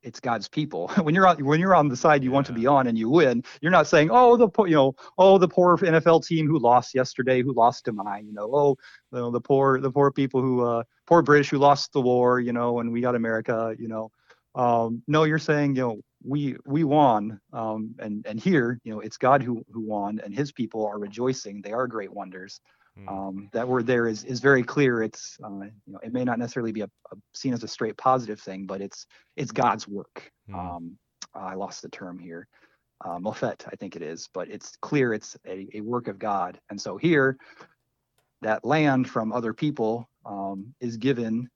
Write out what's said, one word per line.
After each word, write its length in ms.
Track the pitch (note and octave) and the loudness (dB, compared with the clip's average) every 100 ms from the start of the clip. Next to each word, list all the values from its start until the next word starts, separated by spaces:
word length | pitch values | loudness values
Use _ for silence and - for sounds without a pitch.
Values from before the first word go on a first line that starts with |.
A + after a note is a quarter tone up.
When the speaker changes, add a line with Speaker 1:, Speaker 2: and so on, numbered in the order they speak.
Speaker 1:
it's 160 | B2+ - | -18 -10
God's 260 | B2+ A#2 G2+ | -4 -4 -4
people. 400 | - D3+ E2+ F2 | -6 -6 -6 -2
<laughs> 160 | - | 0
When 100 | D#3+ E3+ | 2 6
you're 120 | F#3+ | 6
on, 160 | D#3+ | 6
when 160 | C#3 D#3 | 2 2
you're 160 | F#3 F3 | 4 4
on 140 | D3 | 4
the 80 | B2 | 2
side 260 | E3 D3+ | 4 4
you 80 | B2+ | 4
want 140 | C#3 C3 | 0 0
to 60 | |
Speaker 2:
Yeah. 60 | A#2+ | 0
Speaker 1:
be 80 | A#2 | 4
on 200 | C#3+ B2+ | 4 4
and 100 | A2+ | 0
you 120 | A2 | 2
win, 340 | D#3+ C#3+ A#2+ - - | 4 4 2 -4 -6
you're 100 | D#3+ | 2
not 160 | F3+ D3+ | 4 6
saying, 220 | E3+ D#3 | 4 6
"Oh, 260 | A#3+ B3 A#3 | 6 8 8
the 100 | A#3 | 4
po-," 180 | - G3 | 4 4
you 100 | D#3 | 4
know, 200 | C3+ C3 - - | 4 0 -14 4
"Oh, 200 | F#3+ F#3+ | 8 8
the 100 | F3 | 6
poor 300 | - F3+ E3+ | 4 4 4
N 120 | F3 D#3+ | 4 4
F 120 | E3 | 6
L 120 | E3 | 4
team 280 | - E3 D3+ | 4 -2 0
who 120 | D#3 | 2
lost 340 | A#2+ B2 A#2+ | 4 4 4
yesterday, 480 | C3 B2+ - B2+ C3 | -2 -2 -2 0 0
who 100 | B2 | 0
lost 320 | A#2+ A#2 B2+ - | 2 2 2 -8
to 60 | |
mine," 360 | G#2+ G2+ G2+ G#2+ | -8 -8 -10 -12
you 60 | |
know, 160 | G#2+ G#2+ | -10 -4
"Oh, 240 | C#3 C#3+ C3+ - - _ | 2 2 0 -6 -20 _
you 80 | B2+ | -8
know, 120 | A#2+ | -6
the 100 | A#2+ | -6
poor, 400 | - C#3 C#3 C3 | 0 2 4 2
the 100 | C3+ | 0
poor 200 | C3+ C#3+ | 2 2
people 300 | C#3 C3+ C3+ | 2 -2 0
who, 200 | C3 B2 | 0 0
uh, 200 | A#2+ A#2 A2 _ _ | 0 -2 -6 _ _
poor 140 | E3+ | 4
British 260 | D#3+ D3 C#3 | 6 4 4
who 80 | C#3+ | 4
lost 340 | C#3+ C#3 - | 4 4 0
the 80 | D3 | -2
war, 380 | B2 B2 B2 B2 | 0 2 2 2
you 140 | A#2+ | 0
know, 260 | A#2+ A#2+ A#2+ | -2 -2 -2
and 120 | A#2 | -4
we 80 | A#2 | -2
got 140 | B2 B2 | -2 -2
America," 600 | A2+ A2 A2 A2+ A2+ A2 | -2 -4 -4 -4 -4 -8
you 100 | A#2 | -10
know. 220 | A2+ A2 _ _ _ _ - | -10 -10 _ _ _ _ -2
Um, 460 | B2 A#2 A2+ A#2 - | 0 2 0 -4 0
no, 160 | D3+ | 2
you're 160 | D#3 D#3 | 2 0
saying, 360 | D#3 D3+ C#3+ C3 | 0 0 2 0
you 60 | |
know, 200 | B2+ G#2+ - _ | -2 -4 -14 _
"We, 320 | - C#3+ C#3+ - - | -6 -4 -4 -6 -4
we 180 | C#3+ | -2
won, 560 | D#3 D3 C#3+ A2 G#2 G#2+ _ | 2 4 4 4 -2 -10 _
um, 440 | B2 A2+ A2 A2 A#2+ | -10 -6 -6 -8 -10
and, 260 | A#2 G#2 A2+ | -10 -10 -8
and 120 | A2 | -6
here, 400 | F3+ E3+ A#2+ A#2+ | 0 2 2 -4
you 100 | - | -8
know, 60 | G#2+ | -12
it's 160 | G#2+ - | -12 -2
God 240 | B2+ C#3 | 2 2
who, 200 | B2 A#2 - | 2 -8 -8
who 100 | A2 | -12
won, 400 | A2 G#2+ G2+ G#2+ | -6 -4 -4 -6
and 100 | G#2 | -10
his 180 | G#2+ C#3+ | -6 -8
people 340 | - A2+ A2+ G#2+ | -6 -8 -4 -6
are 140 | G#2 | -6
rejoicing. 600 | G2+ G#2 B2+ C3 G#2+ G2+ | -10 -6 -4 -4 -8 -14
They 120 | G2+ | -8
are 140 | A2+ B2+ | -6 -4
great 260 | A2+ G2 | -6 -10
wonders." 480 | G2 F#2+ F#2 G#2+ - _ _ _ - | -12 -14 -14 -18 -20 _ _ _ -20
Speaker 2:
Hmm. 120 | G2 | -12
Speaker 1:
Um, 400 | G2 G2 F#2+ G2+ | -10 -10 -12 -10
that 140 | A2+ B2 | -8 -2
word 180 | B2+ A#2 | -2 0
there 220 | B2 A#2 | 0 0
is, 160 | G#2+ | -4
is 160 | - B2+ | -8 -2
very 240 | C#3 C3+ | 2 2
clear. 400 | A#2+ - C#3 A#2+ | 2 0 0 0
It's, 340 | A2 - - - | -4 -6 -20 -16
uh, 60 | A2+ G2 G2+ G#2+ - | -14 -14 -14 -18 -20
you 80 | |
know, 60 | G2 | -16
it 100 | A2+ | -10
may 100 | B2 | -6
not 160 | B2+ A#2 | -4 -4
necessarily 320 | A#2 - A2+ | -6 -6 -6
be 100 | G#2+ | -6
a, 80 | G2+ _ - | -8 _ -20
a, 40 | G2+ _ - | -20 _ -8
seen 180 | C3+ | -6
as 80 | A#2+ | -4
a 40 | A2 | -8
straight 280 | - A2+ G#2+ | -8 -8 -2
positive 440 | C3 C3 A2+ G#2+ | 0 0 -2 -12
thing, 240 | - F#2+ F#2+ | -12 -12 -10
but 160 | G2 | -10
it's, 240 | G2 - - _ _ - | -10 -14 -20 _ _ -12
it's 160 | - | -8
God's 360 | A2+ B2 G#2+ G#2 | -2 0 -2 -6
work. 440 | G2+ - - - _ _ | -14 -14 -20 -20 _ _
Speaker 2:
Hmm. 80 | G2 | -12
Speaker 1:
Um, 420 | F2+ F2 E2+ F#2+ _ _ - - | -10 -10 -14 -18 _ _ -20 -14
I 180 | F#2+ | -14
lost 300 | F#2+ G2 - | -10 -12 -12
the 60 | - | -18
term 280 | - F#2 F2+ | -16 -16 -16
here. 300 | E2+ E2 E2 _ _ _ _ _ - | -16 -18 -18 _ _ _ _ _ -12
Uh, 140 | F2 | -8
Mofet, 440 | F#2+ - A#2+ F2 - | -8 -6 -6 -8 -14
I 40 | - | -14
think 200 | G2 E2 | -14 -12
it 60 | |
is, 260 | D#2 E2 - | -12 -12 -12
but 160 | - F2 | -12 -12
it's 260 | G2+ - - | -14 -18 -16
clear 320 | - D3 B2 | -4 0 0
it's 240 | G#2+ - - - | -2 -8 -20 -14
a, 220 | F#2+ G2 G#2 | -14 -12 -12
a 60 | |
work 260 | G#2+ A#2+ A#2 | -6 -6 -6
of 100 | F#2+ | -8
God. 420 | G#2+ G2+ F2+ F2+ _ | -4 -4 -4 -10 _
And 100 | G#2 | -12
so 160 | - F#2+ | -10 -4
here, 400 | E3+ D#3 C3+ C3+ - - - _ _ _ _ _ _ _ | 2 4 2 0 -12 -20 -20 _ _ _ _ _ _ _
that 240 | A2 G#2+ A2+ | -4 -4 0
land 420 | D#3 D3+ C3 B2+ | 0 2 2 0
from 220 | B2+ A2 | -4 -4
other 220 | A#2+ A#2 | -4 -6
people, 560 | A2 D3+ C#3 A2 A#2 A#2 _ A#2 | -4 -4 -2 -4 -4 -8 _ -14
um, 480 | G2+ G2 G2 G#2 - | -10 -8 -10 -14 -10
is 180 | B2 A2+ | -10 -4
given 520 | B2+ A#2+ A2+ A2+ B2 | -2 -2 -2 -4 -6